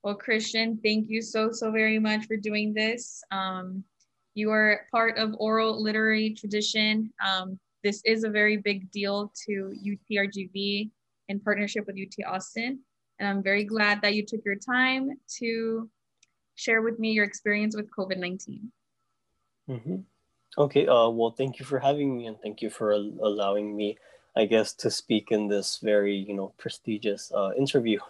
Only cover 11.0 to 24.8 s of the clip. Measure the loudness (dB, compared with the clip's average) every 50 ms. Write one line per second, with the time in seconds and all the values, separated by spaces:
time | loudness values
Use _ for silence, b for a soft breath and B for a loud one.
11 | _ _ _ _ _ -6 -6 -2 0 0 0 0 0 -2 -2 -6 -6 -6 -8 -10
12 | -10 -10 -10 -10 -8 -6 -6 -6 -8 -8 -8 -6 -6 -4 -6 -8 _ _ _ _
13 | _ _ _ -4 -2 -2 -2 0 2 2 2 2 2 0 0 2 4 2 2 2
14 | 2 2 2 2 -2 -2 -6 -6 -4 -4 -4 -4 -4 -2 2 2 2 2 2 0
15 | -2 -4 -6 -8 _ -16 -10 -6 -4 -4 -2 -2 -2 -2 -2 -4 -6 -8 _ _
16 | _ _ _ _ _ _ _ _ _ _ _ -6 0 2 2 4 4 0 0 0
17 | 0 2 4 4 2 2 -2 -4 _ 0 2 2 2 0 0 -4 -6 -6 -6 -6
18 | -4 -2 -2 -2 -2 -4 -6 -8 -10 -12 -14 -12 -14 -16 _ _ _ _ _ _
19 | _ _ _ _ _ _ _ _ _ _ _ _ _ -10 -10 -8 -6 -6 -6 -8
20 | -8 _ _ _ _ _ _ _ _ _ 2 2 2 4 4 4 6 6 6 6
21 | 6 6 4 2 0 0 0 -2 -4 -4 -4 -8 -6 -2 -2 2 2 2 2 2
22 | 0 -2 -2 -2 -6 -10 -12 -10 -10 -10 -8 -6 -8 -8 -4 -2 2 2 2 2
23 | 0 -4 -6 0 0 0 2 2 0 0 0 0 -2 -4 -4 -4 -4 -4 -4 b
24 | b b b b b b b 2 2 6 4 4 4 2 -4 -4